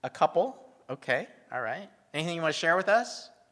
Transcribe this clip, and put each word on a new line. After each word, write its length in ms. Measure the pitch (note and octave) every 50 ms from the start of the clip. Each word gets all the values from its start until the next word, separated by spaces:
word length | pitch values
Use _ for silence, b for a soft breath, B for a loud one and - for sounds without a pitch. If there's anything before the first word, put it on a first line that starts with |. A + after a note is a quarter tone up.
a 80 | - C3
couple? 480 | - - E3+ D3+ - E3+ G3 C4 C4 - - - _ _ _ -
Okay, 360 | C3 C3+ - - B2 C#3 A3+ - - _ _ _
all 120 | A#2+ B2
right. 260 | A#2+ A2 B2+ F3 G3+ - _ _ _ _
Anything 240 | - D3 D#3+ E3+ E3+
you 60 | E3
wanna 100 | D#3+ D#3
share 240 | D3 - - E3 E3+
with 140 | F#3 F#3 G3
us? 400 | G3+ A#3 B3 - - - - - _ _ _ _